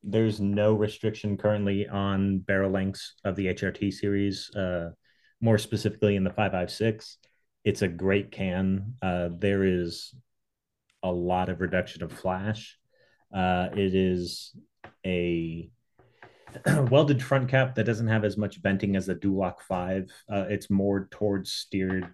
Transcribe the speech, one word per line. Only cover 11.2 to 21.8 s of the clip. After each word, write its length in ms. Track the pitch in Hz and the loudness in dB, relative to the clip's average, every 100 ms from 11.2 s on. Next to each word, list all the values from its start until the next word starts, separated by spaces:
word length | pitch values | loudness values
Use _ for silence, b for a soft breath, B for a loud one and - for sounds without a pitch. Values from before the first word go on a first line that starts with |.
| 87 90 92 | 0 0 0
of 120 | 85 | -2
reduction 420 | 90 92 90 - | 0 0 -2 -8
of 80 | 85 | -10
flash. 680 | - 92 92 101 110 - - _ b b b b | -6 -4 -2 -4 -6 -8 -20 _ b b b b
Uh, 360 | 95 92 90 90 | -2 2 2 0
it 220 | 101 98 | 0 2
is 600 | 95 95 92 87 - - - _ _ - _ | 4 2 2 -4 -8 -16 -20 _ _ -20 _
a 640 | 95 90 87 85 82 82 82 _ _ _ B B B B B - - | -4 -2 0 -2 -4 -8 -12 _ _ _ B B B B B -4 0
<clears throat> 240 | 151 131 | 2 6
welded 320 | 135 151 139 | 6 6 2
front 260 | - 135 127 | 2 0 4
cap 260 | 131 127 | 2 2
that 100 | 120 | 0
doesn't 240 | 110 110 113 | 0 0 2
have 160 | 113 | 2
as 120 | 104 98 | 2 0
much 200 | 101 - | -4 -2
venting 340 | 98 98 101 98 | 0 0 2 0
as 100 | 92 | -2
the 80 | |
Duloc 460 | 87 101 95 92 - - | -2 0 0 -2 -4 -6
five. 420 | 92 90 95 95 - - | -4 -2 -4 -6 -14 -6
Uh, 180 | 101 92 | -4 -2
it's 200 | 101 - | -4 0
more 380 | 98 98 98 98 | 0 2 0 -2
towards 420 | - 104 98 92 | -2 0 0 -4
steered 600 | - - 98 | -10 -6 -2